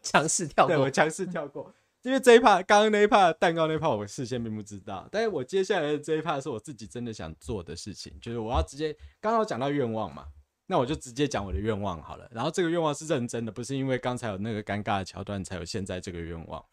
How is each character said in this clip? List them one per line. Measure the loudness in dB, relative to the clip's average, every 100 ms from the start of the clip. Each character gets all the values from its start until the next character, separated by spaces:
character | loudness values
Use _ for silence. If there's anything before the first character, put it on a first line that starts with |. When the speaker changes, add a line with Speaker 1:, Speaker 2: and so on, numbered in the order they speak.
Speaker 1:
强 | 2 0 2
势 | -2 -2
跳 | 2 4
过。 | 4
Speaker 2:
对， |
我 | 2
强 | 4 2
势 | 0
跳 | -6 -6 -8
过。 | -10 -14 _ _ _
因 | 0
为 | 4
这 | 10
一 | 10
趴， | 10 6
刚 | 6 6
刚 | 6
那 | 6
一 | 6
趴， | 6 6
蛋 | 4 2
糕 | 2 0
那 |
一 | 2
趴， | 0
我 | -2 -4
事 | -8 -6
先 | -4
并 | -6
不 | -8
知 | -10 -14
道。 | -12 -12 -6
但 | -4
是 | -2
我 | -2
接 | -2 0
下 | 2 0
来 | 0
的 | -2
这 | 0 -2
一 |
趴 | 0 -4
是 | -4
我 | -8
自 | -10
己 | -14 -12
真 | -10
的 | -8
想 | -8 -10 -12
做 | -8 -8
的 | -8
事 | -12 -12
情， | -12 -14 -14
就 | -10
是 | -6
我 | -2
要 | -2
直 | -2 -4
接， | -8 -8 -18 _
刚 | -2
刚 | 0
讲 | 0 -2
到 | -2
愿 | 0 0
望 | -2 -6
嘛， | -8 -18 -20 _ _ -4
那 | 0
我 |
就 | 0
直 | -4 -6
接 | -2 0
讲 | 0
我 | -4
的 | -4
愿 | -2 -2
望 | -2 -6
好 | -10 -16
了。 | -12
然 | -6
后 | -4
这 | 0
个 | 0
愿 | 2
望 | 0
是 | -2 -2
认 | -2 -2
真 | -4 -6
的， |
不 | -8
是 | -6
因 | -4 0
为 | 0
刚 | -2 -4
才 | -4
有 | -4
那 | -4
个 | -4
尴 | -4 -4
尬 | 0 -2
的 |
桥 | -2 -10
段 | -6 -6
才 | -6 -8
有 |
现 | -6 -6
在 | -6 -8
这 | -8
个 | -8
愿 | -8 -10 -10
望， | -14 -14